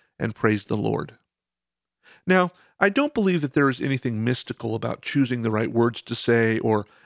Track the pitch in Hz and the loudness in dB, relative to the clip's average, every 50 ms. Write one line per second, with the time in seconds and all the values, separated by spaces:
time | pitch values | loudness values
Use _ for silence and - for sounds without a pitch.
0 | _ _ _ - - 113 107 - - 110 107 104 - - 113 107 107 107 107 - | _ _ _ -6 -6 -6 -2 0 2 2 2 0 -2 -4 -4 -2 -2 -2 -2 -2
1 | - - - - _ _ _ _ _ _ _ _ _ _ _ _ _ _ _ _ | -4 -8 -14 -20 _ _ _ _ _ _ _ _ _ _ _ _ _ _ _ _
2 | _ - - _ _ 180 185 185 180 175 - _ _ _ _ - - 202 202 277 | _ -20 -20 _ _ 2 2 2 2 0 -4 _ _ _ _ -2 0 0 2 0
3 | 294 294 294 240 202 190 180 170 147 131 - 151 143 139 123 117 - 139 135 127 | 0 0 0 0 2 2 2 0 0 -2 0 2 2 2 0 -2 -2 -4 -2 -2
4 | - 131 117 107 110 120 123 - - - 131 - - 113 110 113 113 117 - - | -4 -4 -4 -2 -2 -2 -2 -2 -4 -10 -10 -8 -6 -6 -4 -4 -4 -6 -8 -8
5 | - - - 143 135 120 127 120 113 113 107 107 113 - - 117 117 120 113 - | -8 -4 0 0 0 0 0 -2 -2 0 0 0 0 0 2 2 2 2 0 -4
6 | - - 117 - - - 120 117 113 113 113 110 - 113 110 104 101 - _ _ | -8 -10 -10 -4 0 2 4 4 4 2 0 0 0 2 0 0 0 -4 _ _
7 | _ | _